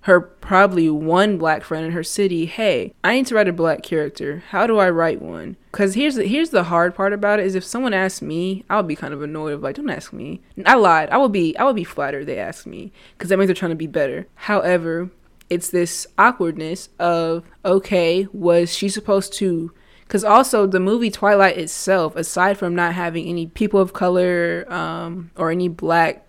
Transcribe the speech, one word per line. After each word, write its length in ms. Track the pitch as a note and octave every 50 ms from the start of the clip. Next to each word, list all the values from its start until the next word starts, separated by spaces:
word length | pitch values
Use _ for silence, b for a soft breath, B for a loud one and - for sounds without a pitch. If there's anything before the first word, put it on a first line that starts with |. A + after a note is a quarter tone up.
| -
her 140 | - F#3 F3+
probably 680 | F3 - - _ - - G3 F#3 G3 G3 F#3 F3 E3 D#3+
one 480 | D3+ D3+ D#3 D#3+ E3 F3+ G3+ G#3+ G3+ E3+
black 240 | D#3+ D#3+ D#3 D3+
friend 240 | - - E3 D#3+ D#3+
in 60 | D#3+
her 100 | E3+ F3
city, 440 | D#3+ - - - G#3 F#3+ F3+ E3 D#3+
"Hey, 460 | D#3+ - - A3 G#3 D#3+ A#2+ F#2 - _ _ -
I 100 | F3+ A#3
need 120 | C4 C4+
to 100 | C4 B3
write 100 | A3 G#3
a 60 | F#3
black 320 | E3+ E3+ E3 E3 D#3 - -
character. 580 | - F3 D#3+ D3+ C#3+ C#3 - C3+ C#3 D#3+ F#3+ - -
How 180 | - F3 G#3
do 120 | A#3 A3+ G#3+
I 120 | G3 F#3
write 320 | E3+ E3 E3 D#3+ - -
one?" 340 | - D#2+ E2+ E2 D#2+ - - _ _ _
'Cause 240 | - - G3+ G3 F#3+
here's 220 | A3 C#4+ D4+ C4
the, 100 | A#3+ -
here's 240 | G3 A3+ D4 E4 D#4+
the 140 | - G3+ F3
hard 320 | E3+ F3 E3+ E3+ F3+ F3
part 160 | - G3 G3
about 260 | G#3 G3+ G3+ G3+ G#3 G#3+
it, 80 | F#3+
is 80 | G3 F#3+
if 80 | F#3
someone 320 | F3+ - - A#3 C4 B3+ G3+
asked 260 | F#3 - C#4+ F#3 -
me, 440 | - D3+ D#3 E3 F3 F#3+ F#3+ F#3+ - _
I 100 | - G#3+
would 100 | G3 E3
be 80 | D3
kind 180 | - - C#3+ D3
of 80 | C#3
annoyed 300 | D3 D3 D#3 D#3 D#3 D#3
of, 100 | D3 C#3+
like, 140 | D3 C3+ C#3
"Don't 120 | G3+ D4 -
ask 240 | - - - -
me." 280 | - - - C#3 E3 - b b b - F#3+
I 80 | F#3 B3+
lied. 340 | B3+ G#3+ F#3 E3 D#3+ D#3 D3
I 80 | - A#3+
would 120 | C#4 B3
be, 260 | G3+ G3 E3+ D#3+ -
I 60 | -
would 140 | A3+ C#4 B3+
be 80 | G#3+ E3+
flattered 420 | - - - C#3+ C3+ C#3+ C#3 D3
they 120 | D3 C3 -
asked 280 | G2 - - - -
me, 240 | - - - - F#3+ b b b b b
'cause 120 | b - F3
that 100 | G3 F#3+
means 80 | G3
they're 80 | F#3 F3+
trying 160 | - F#3+ E3+
to 60 | E3
be 100 | D#3+ D#3+
better. 400 | D3+ C3+ D#3+ C#3+ C3+ B2+ D3+ - _ _
However, 760 | _ - - G#3 G3+ - F3 F3+ F3 E3 E3 E3 E3 F3+ F3+ _ _ _ _ _ _ - _
it's 220 | F3+ F3 - -
this 380 | - F3+ F3 E3+ - - - - _ -
awkwardness 720 | G3 A#3+ B3 - F#3+ E3 D#3 D3+ D#3 D#3 D#3+ - - - _ _
of, 460 | E3+ F3 E3+ E3+ E3 E3 E3 E3+ E3+ - - _ _
okay, 640 | E3 F#3 G3 F#3+ - G#3 F3+ F3 E3 E3+ F#3 G3 F#3+
was 420 | - G#3 E3+ F3 E3+ E3+ F3 E3+ -
she 140 | - G3 G3+
supposed 440 | F#3+ G#3+ G#3 - G3+ G3 F#3+ - -
to, 360 | - G3+ F#3+ F3 E3 E3 E3 b b b b b b b b
'cause 160 | - G3+ G#3+
also 420 | G#3 G#3 A#3 C4 B3+ - A3 G3+
the 140 | G3 F#3+ F#3
movie 320 | F3+ F#3+ A3 A#3+ A#3 A3
Twilight 460 | G3+ - - G3+ G#3 G3+ G3 F#3 D3 F3+
itself, 580 | E3 E3 - - - G3 F#3+ F#3 E3 D#3 -
aside 420 | - E3 - - F3 F3+ G3 G3+ G3
from 160 | G3+ F3 F3
not 200 | F3 F3 E3+ E3+
having 340 | F3+ F3 E3+ E3 E3+ D#3 -
any 180 | F3 F3 E3
people 320 | E3 - - A3 G#3 - G3
of 140 | F#3+ F3+
color, 720 | - - F#3 F3+ F3+ F#3 F3+ F3+ F3+ F3 E3+ E3+ E3+ E3+ F3+ -
um, 640 | F3 F3+ E3 D#3+ E3 E3+ E3+ E3 E3+ F#3 E3+ E3+ _
or 160 | - D#3+ D#3+
any 160 | E3 F3+ F3+ F3+
black 580 | E3 E3+ - D#3+ E3 E3+ E3 D#3 D3 - _